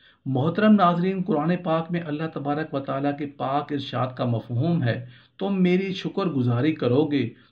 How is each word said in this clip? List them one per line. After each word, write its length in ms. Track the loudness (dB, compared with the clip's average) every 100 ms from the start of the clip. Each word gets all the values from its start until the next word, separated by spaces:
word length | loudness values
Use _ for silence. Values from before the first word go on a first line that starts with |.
| _ _ -4
मोहतरम 440 | 0 0 2 6
नाजरीन, 500 | 8 6 4 0 -2
कुरान 340 | 0 0 0 0
पाक 320 | 0 -2 -2
में 80 | -4
अल्लाह 280 | -4 -6 -6
तबारक 460 | -6 -4 -4 -4
व 40 | -6
ताला 300 | -4 -4 -2
के 160 | -4 -8
पाक 460 | -6 -4 -4 -4
इरशाद 420 | -6 -6 -4 -4 -2
का 60 | -2
मफहूम 560 | -2 -2 -2 0 2
है, 260 | 0 -2 -6 -18 _ -8
"तुम 160 | -4
मेरी 380 | 2 4 4 0
शुक्रगुजारी 800 | -4 -6 -2 -2 0 0 2 0
करोगे 600 | 0 2 2 2 0 -4 -6 _